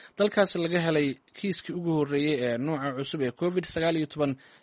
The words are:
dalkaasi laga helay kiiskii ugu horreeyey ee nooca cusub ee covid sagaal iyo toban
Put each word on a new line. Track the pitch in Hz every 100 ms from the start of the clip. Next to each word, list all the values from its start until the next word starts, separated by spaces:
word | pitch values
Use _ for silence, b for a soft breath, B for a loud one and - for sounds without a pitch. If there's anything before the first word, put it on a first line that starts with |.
| B -
dalkaasi | 208 208 190 175
laga | 165 175
helay | 165 156 143 127 _
kiiskii | - 202 170 -
ugu | 170 170
horreeyey | 156 143 143 147 139
ee | 123 117
nooca | 147 147 139
cusub | 131 139 165
ee | 127
covid | - 175 180
sagaal | 170 165 165 160
iyo | 151
toban | 151 143 135 B B